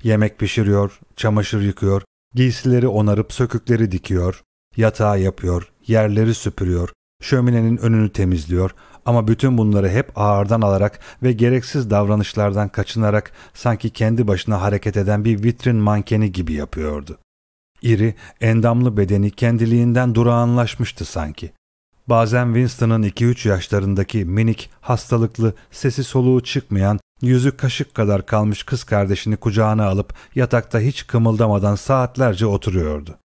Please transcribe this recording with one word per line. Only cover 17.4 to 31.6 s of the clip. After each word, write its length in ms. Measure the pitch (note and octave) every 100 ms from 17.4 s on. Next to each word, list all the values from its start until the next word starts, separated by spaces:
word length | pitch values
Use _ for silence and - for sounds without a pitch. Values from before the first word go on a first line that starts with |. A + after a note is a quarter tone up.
| _ _ _ _
İri, 320 | A#2+ A2 A2 - - -
endamlı 560 | A2+ A2+ A2+ A#2+ B2 G#2
bedeni 340 | F#2+ G2+ G2+
kendiliğinden 840 | - A#2+ A#2 A2+ A#2+ A#2+ A#2+ B2
durağanlaşmıştı 880 | A2+ A#2 A#2+ A#2+ A#2+ A#2 - A#2 -
sanki. 480 | - - D2+ D2 E2 - _ _ _ _ -
Bazen 400 | A2+ A2+ B2 B2
Winston'ın 560 | A2+ B2+ - A#2 A2+
iki 240 | G#2 - A#2
üç 200 | A#2+ G#2+
yaşlarındaki 800 | F#2+ - G2+ G2 G2 F#2+ A2
minik, 460 | F2 G2+ A2+ A2 - -
hastalıklı, 760 | - A#2+ - A#2+ A2+ - A2+ - _
sesi 340 | - C3+ B2
soluğu 360 | B2 C3 B2 B2+
çıkmayan, 600 | B2+ C#3 - G2 G2 G#2 - _
yüzü 340 | B2 B2+ C3+ B2+
kaşık 380 | C3 - C#3
kadar 320 | - G#2 G2 -
kalmış 360 | G#2+ G#2+ G#2
kız 220 | - B2+
kardeşini 520 | - G#2 G2 G2 - G#2+
kucağına 500 | A#2 G#2 G#2+ A2 G2+
alıp 280 | F#2+ - - -
yatakta 460 | - B2 A#2+ - A#2
hiç 260 | A#2 C3+ -
kımıldamadan 680 | A#2+ A2+ A2 A2+ G2+